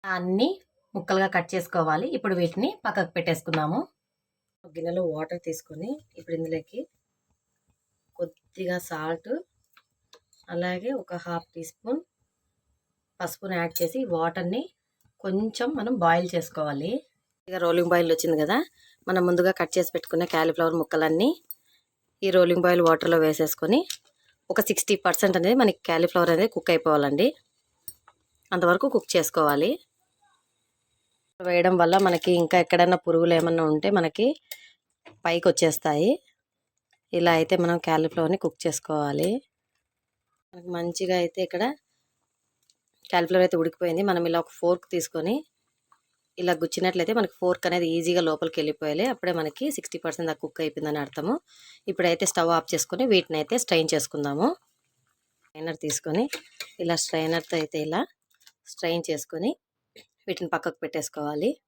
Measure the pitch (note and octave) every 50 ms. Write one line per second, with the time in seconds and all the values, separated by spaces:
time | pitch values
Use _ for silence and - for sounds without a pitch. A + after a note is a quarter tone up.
0 | - G3 F#3 F3+ F3 F3+ F#3 G3 A#3+ E4 F#4+ - _ _ _ _ _ _ _ G3
1 | E3+ - G3+ F#3+ F#3+ F#3 F#3+ F#3 E3+ - - F#3 E3+ - - F3+ D#3+ D#3 D#3 D#3
2 | G#3+ D#4 E4+ B3+ - G3+ F#3+ F3 F3 E3+ - F#3 A3+ F4 G#4+ - _ G#3+ - G3+
3 | F#3 E3+ _ F3 E3+ - D#3+ D#3+ - - D#3+ D#3+ D3+ D3+ E3+ B3 F#4 - _ _
4 | _ _ _ _ _ _ _ _ _ _ _ _ _ F3 D3+ E3 D#3+ E3+ E3+ F#3
5 | F3+ E3 D#3 D3+ D#3 - F3 E3+ _ E3+ D#3+ - - _ D#3 D#3 F3 A#3 C#4+ D4+
6 | - _ _ - D#3+ - E3+ D#3+ E3 D#3+ D#3+ D#3+ D#3+ _ - A#3 D#4+ _ _ _
7 | _ _ _ _ _ _ _ _ _ _ _ _ _ _ _ _ _ _ _ _
8 | _ _ _ - F3 E3 - _ _ _ _ - F#3+ F3+ F3+ F3+ F3 - E3+ D#3
9 | D#3 D#3+ E3 E3 _ G#3 B3+ E4 F#4 _ _ _ _ _ _ _ _ _ _ _
10 | _ _ - - _ _ _ _ _ - F3 E3+ F3+ F3+ F3+ F#3 G3 B3 C#4 B3
11 | F#3 - F3 F3 F3 F3 E3+ E3+ - _ _ E3+ E3 D#3+ _ _ _ A3 C4 D#4+
12 | F4+ _ _ _ _ _ _ _ _ _ _ _ _ _ _ _ _ _ _ _
13 | _ _ _ _ F3+ F3 - - - F#3+ F#3 E3+ E3+ E3 E3 - F3 E3 - C4
14 | C4 G#3 E3+ D#3+ D#3+ E3+ E3+ F#3+ E3+ F3 G3 B3 E4 - _ _ _ _ _ _
15 | _ _ _ _ - G3 F#3 G3 G#3+ A3 G#3+ - A#3+ B3 D#4+ C4+ G#3 A#3 B3+ G#3+
16 | E3+ E3 E3 F3 F3+ F3+ F3 E3+ E3 - - D#3 D3+ D3+ C#3+ C#3 D3 F3+ A#3+ C#4+
17 | - _ _ _ _ _ _ _ _ - F#3 F#3 F3 E3+ E3+ F3 F3 E3+ F3 F3
18 | E3+ E3 D#3+ D#3+ - E3 D#3+ D3+ D3+ D#3 G3+ C4 F4+ - _ _ _ _ _ _
19 | _ - F#3 F#3 F3 F3+ F3+ F3 F3 F#3+ F#3 - F3+ - - F#3 F3 - - E3+
20 | - - - E3 F3 E3+ - D#3+ D#3+ D#3+ D#3+ E3+ E3 E3 D#3+ E3 D#3 - - D#3+
21 | D#3+ D#3 D#3+ E3 G#3 C4+ F4+ - _ _ - _ _ _ _ _ _ _ _ _
22 | _ _ _ _ - F#3+ F3+ F#3 F3+ F3 F3 F3+ F3 F3+ F3+ F3 F3 E3 D#3+ D#3+
23 | - E3+ E3+ E3 D#3+ D#3 D#3 D3+ D#3+ D3+ - - - D#3+ G#3+ C#4+ F#4 - - -
24 | _ _ _ _ _ _ _ _ _ _ F#3 - B2 - F3+ - - - G#3 F#3+
25 | _ F#3 F3 - - G3 F#3 F#3 E3+ F#3+ A#3 C4+ A#3+ G#3 - _ _ - E3+ D#3+
26 | E3+ E3+ - F3+ F3 E3+ E3+ D#3+ G3 A3+ - - - - E3+ E3 E3 D#3+ D3+ D3
27 | C#3+ C#3 C#3 C#3+ G3 C#4 - _ _ _ _ _ _ _ _ _ _ - - _
28 | _ - _ _ _ _ _ _ _ _ F#3+ F3 F3 E3+ F3 F#3+ - C#4 - A3
29 | - - - F3+ D#3 - - E3+ D#3 D3 C#3+ C#3+ D#3 G#3 D4 F4+ _ _ _ _
30 | _ _ _ _ _ _ _ _ _ _ _ _ _ _ _ _ _ _ _ _
31 | _ _ _ _ _ _ _ _ F3+ F3+ F3 F3 F3 F#3 F#3+ F3+ E3+ E3 F3 G3
32 | G3 F#3 F3 E3 - - F3+ F3 E3+ D#3 - F3+ E3+ - - F3 F3 F3+ F#3 F3+
33 | _ E3+ E3+ E3 E3+ E3+ E3+ E3 E3+ E3+ E3 E3 D#3+ D#3 D3+ D#3 D#3 G3 G3+ F#3+
34 | E3+ D#3 - - G#3+ C4 D#4+ - _ _ - - - - _ _ _ _ _ _
35 | _ - - _ _ E3+ E3 E3+ E3+ F#3 E3 - F3 D#3+ D3+ - _ D#3 D3 D3
36 | E3 G#3+ C#4+ - _ _ _ _ _ _ _ _ _ _ _ _ _ _ _ _
37 | _ _ - F3 E3+ E3+ E3 D#3+ D#3+ D#3+ F#3+ F3+ F3 E3+ E3+ E3+ - - D#3+ D#3
38 | D#3+ D#3+ - - E3 D#3+ F#3 F#3+ - E3 - _ - E3 D3+ - _ - D#3 D3+
39 | D3 C#3+ C#3+ D3 D#3 F#3 G#3+ C4+ _ _ _ _ _ _ _ _ _ _ _ _
40 | _ _ _ _ _ _ _ _ _ _ _ F3+ F3 F3+ F3 F3 E3+ E3+ E3+ -
41 | F#3+ F3+ F#3 F3+ F3 E3 _ F#3+ F#3 F3 - F3 G#3 B3+ D4+ - _ _ _ _
42 | _ _ _ _ _ _ _ _ _ _ _ _ _ _ _ _ _ _ _ _
43 | _ - - F3+ E3+ E3 F#3 F#3 F3+ F3+ F#3 E3+ D#3+ E3 E3 _ F3+ F3 D#3+ E3+
44 | G3 G3+ F#3 F3 E3+ E3+ E3 E3+ D#3+ - - - - E3+ F3+ F3+ - _ - F3
45 | E3 - _ E3 D#3 F3+ A#3 D4 D#4 _ _ _ _ _ _ _ _ _ _ _
46 | _ _ _ _ _ _ _ - F3+ F3+ F3 D#3 E3 E3 - - F#3 F#3 F#3 F3+
47 | F#3+ - A3 A#3 G#3 F3+ - _ - F3+ F3+ - - F3+ E3+ F3+ F3 E3 E3 E3+
48 | E3 E3+ F3 F3+ E3+ D#3+ D#3 D3+ - E3 D#3+ - D3+ D3+ D3+ - D#3+ D3+ D3+ D#3
49 | G#3 C4 B3 - - F3+ F3 E3+ D#3 D#3 D3 - B3+ D4+ C#4+ - - - - E3+
50 | - E3 D3+ - G3+ G3 G3 - - D#3 _ - D#3+ D#3 D3+ D#3 C#3+ D3+ D3 D3+
51 | C#3+ C#3+ - - D3 F3+ B3+ F4 _ _ _ - - - - - _ - F3+ -
52 | F3 F3 E3+ E3 G3 E3+ - - E3 E3 E3+ D#3+ D#3+ - - D#3+ - _ - F3+
53 | B3+ B3+ G#3+ F3+ E3 - D#3+ D#3 D3+ - A3+ B3 - - F#3 E3 D#3+ D#3 - D3+
54 | C#3 - - D3 C#3+ C#3+ C#3+ D3 F#3 C#4 F4+ - _ _ _ _ _ _ _ _
55 | _ _ _ _ _ _ _ _ _ _ _ D#3 D#3 E3 D#3+ - - D3+ D3 -
56 | _ E3 D#3 F#3 B3 C#4+ - - - - _ _ - - - - F3+ E3+ E3+ D#3+
57 | - - - E3 D#3 D#3+ E3 E3+ D#3+ - - E3 D#3 D3+ - D#3 D3+ D#3 D#3+ F#3+
58 | C#4+ - _ _ _ _ _ _ _ - _ _ _ - - - - E3+ E3+ E3+
59 | D#3+ - D#3+ D3 - _ - D#3+ F3+ B3 - _ _ _ _ _ _ _ _ -
60 | - _ _ _ _ - F3+ - F3 D#3+ F3 D#3+ - E3+ - _ - D#3+ - D#3+
61 | D3+ - - D#3 D3 D3 D3+ D3 E3 A#3+ D4+ _ _